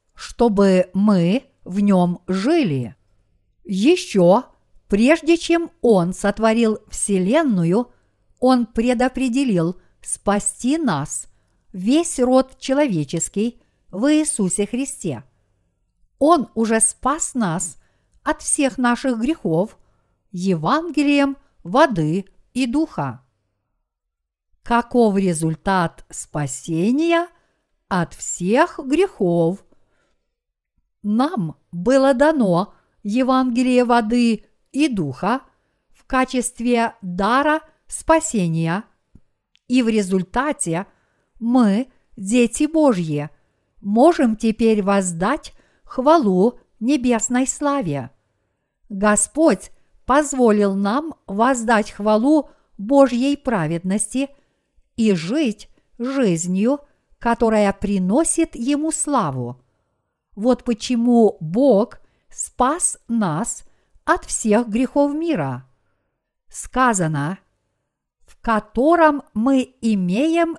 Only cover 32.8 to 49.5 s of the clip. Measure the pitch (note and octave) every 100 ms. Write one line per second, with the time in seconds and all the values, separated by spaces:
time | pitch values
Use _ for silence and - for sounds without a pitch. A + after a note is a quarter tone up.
32.8 | _ _ G#3 A3+ B3+ C4 C4 A#3 C4 B3
33.8 | A#3+ A#3+ G#3+ A#3+ A#3 G#3+ - _ _ C4
34.8 | D4+ G#3+ D3 C3 F#3 C4 - _ _ _
35.8 | _ _ _ B3+ C4 C4 A3+ - A#3 A#3+
36.8 | A3+ - F#3 F3 G3+ B3+ D4+ D#4 - _
37.8 | _ - - D#4+ - A3 F3 E3 E3 F3+
38.8 | - _ _ _ _ _ _ _ _ B3+
39.8 | A3+ A3 F#3 F#3+ F3+ A#3+ C#4+ - E3+ E3
40.8 | G3+ _ _ _ _ _ A#3 B3+ A3 G3
41.8 | C4 _ _ - G3 B3 A#3 - D4+ D#4+
42.8 | D4 F#3 E3 D3 D3+ - _ _ _ _
43.8 | G3 G#3+ D#4 E4+ B3 A3 A3+ G#3+ A3+ G#3+
44.8 | F#3+ G3+ F#3 E3 F#3+ D4+ - - _ _
45.8 | - - C4 E4 G#3+ F3+ A3 - _ _
46.8 | A3 C#4+ B3 A3+ - B3 C4 - C#4+ C#4+
47.8 | F3+ C#3 B2+ _ _ _ _ _ _ _
48.8 | _ G3 G#3 G#3 - - D#4+